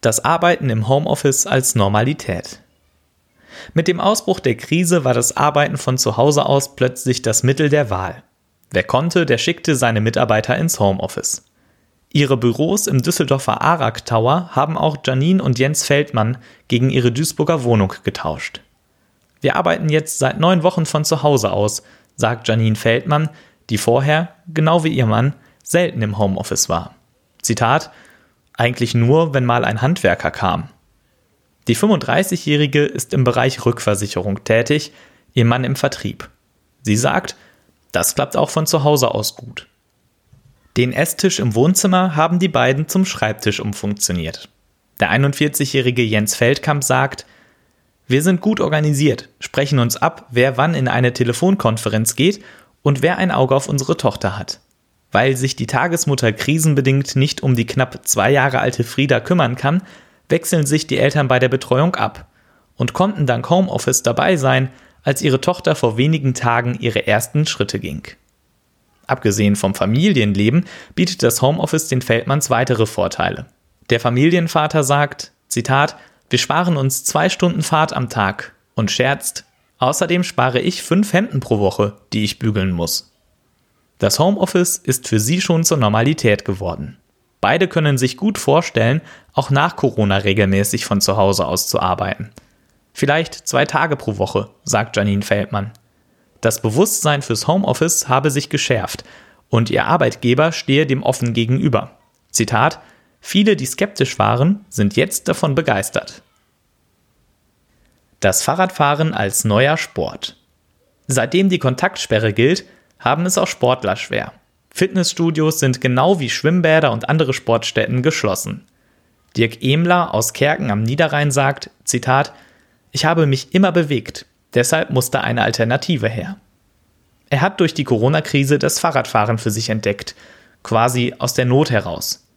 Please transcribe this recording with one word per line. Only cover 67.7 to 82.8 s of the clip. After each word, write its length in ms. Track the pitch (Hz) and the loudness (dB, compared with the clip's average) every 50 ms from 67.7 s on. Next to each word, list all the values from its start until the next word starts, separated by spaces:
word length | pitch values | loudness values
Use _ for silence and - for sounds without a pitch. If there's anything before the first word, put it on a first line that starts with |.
| - 104 | -4 -8
ging.“ 240 | 92 - 71 78 - - - _ _ _ _ _ _ _ _ _ _ _ _ _ _ _ _ _ _ - | -8 -8 -10 -10 -12 -16 -20 _ _ _ _ _ _ _ _ _ _ _ _ _ _ _ _ _ _ -6
Abgesehen 480 | 127 - - 110 101 104 104 101 101 | -6 0 0 0 2 2 2 2 2
vom 180 | 101 - 98 98 | 2 0 -2 0
Familienleben 920 | - - 98 110 131 165 214 190 135 110 104 101 98 104 110 127 170 180 - - - - - - | 0 -2 0 2 2 4 4 4 4 2 2 2 2 2 4 4 2 0 -2 -10 -20 -20 -10 -2
bietet 280 | - 180 175 - - 135 | -2 -2 -2 0 0 0
das 180 | 120 113 - | 0 2 2
Homeoffice 460 | - 131 151 170 - 151 - 156 151 - | 2 0 2 0 -2 -2 -2 -2 -2 -2
den 140 | 135 127 | -2 -2
Feldmanns 480 | 123 - 117 113 120 - 135 151 - - | 0 0 0 0 0 0 -2 -2 0 0
weitere 360 | 127 117 120 - 127 110 113 | 0 0 2 0 2 0 0
Vorteile. 600 | 107 - - 92 95 - - 90 90 - - - - _ _ _ _ _ _ _ _ | -2 0 -2 -4 -4 -2 -2 -2 -2 -2 -4 -10 -16 _ _ _ _ _ _ _ _
Der 100 | 120 117 | -2 0
Familienvater 800 | - 123 117 123 139 165 175 180 165 165 - 160 151 151 - 156 143 | 0 0 2 2 2 4 4 2 0 0 0 0 0 2 0 0 2
sagt, 480 | 127 143 143 147 143 - - - - _ _ _ _ | 2 2 2 2 0 -4 -12 -18 -18 _ _ _ _
Zitat, 480 | - - 113 - 131 135 147 151 - - - - _ _ _ _ | -6 -4 -2 0 2 2 2 0 -2 -10 -20 -20 _ _ _ _
„Wir 100 | - 123 | -2 -2
sparen 360 | - - 147 160 180 175 170 | 0 0 0 0 2 2 2
uns 300 | 143 135 135 131 - - | 2 2 0 -2 -2 -6
zwei 240 | - - 151 160 180 | -2 -2 0 0 0
Stunden 320 | - - - 175 170 - | 0 2 0 0 2 0
Fahrt 320 | 156 - 160 156 156 160 - | -2 0 2 2 2 0 0
am 160 | - 123 113 | -4 -4 -4
Tag“, 440 | - 117 101 95 98 - - - _ _ _ _ _ | -2 0 0 0 0 -4 -12 -16 _ _ _ _ _
und 180 | - 110 101 | -2 -2 0
scherzt, 540 | - - 127 131 139 139 - - - - - _ _ _ _ _ _ _ | 2 2 2 0 0 -2 -6 -10 -10 -10 -16 _ _ _ _ _ _ _
„Außerdem 460 | 127 127 147 - 190 160 170 175 180 | 0 0 0 0 0 0 0 0 0
spare 360 | - - - 123 131 123 127 | -2 -2 0 0 2 2 0
ich 240 | - 180 180 - - | 0 0 -4 -4 -4
fünf 300 | - 165 190 208 202 - | 0 2 2 2 2 2
Hemden 260 | 175 214 240 - 139 | 0 0 0 -4 -4
pro 200 | - - 120 104 | -2 0 0 2
Woche, 340 | 104 95 - - 104 101 101 - _ _ | 2 0 2 0 -2 -2 -2 -10 _ _
die 140 | - 107 107 | -4 -2 -2
ich 120 | 101 - _ | -2 -4 _
bügeln 340 | - 113 104 104 95 95 | -4 -2 0 0 0 0
muss.“ 420 | 90 85 | 0 -2